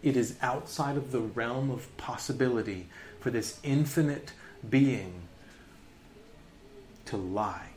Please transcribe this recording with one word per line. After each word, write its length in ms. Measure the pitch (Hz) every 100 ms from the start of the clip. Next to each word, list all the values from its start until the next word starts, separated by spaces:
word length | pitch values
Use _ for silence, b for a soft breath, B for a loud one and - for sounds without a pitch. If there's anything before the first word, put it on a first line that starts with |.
It 140 | 160 127
is 200 | 110 -
outside 560 | 127 127 - - 143 143
of 160 | 135
the 80 | 127
realm 500 | 110 110 117 127 135
of 240 | 123 - -
possibility 920 | - 120 - 113 127 120 104 95 90 B B B
for 100 | 127
this 280 | 113 107 -
infinite 720 | 147 139 147 - 151 143 - - B B 113
being 440 | 131 139 113 92 90 87 - B B B B - - - - - - - - - - - - -
to 100 | 107
lie. 540 | 92 98 104 92 -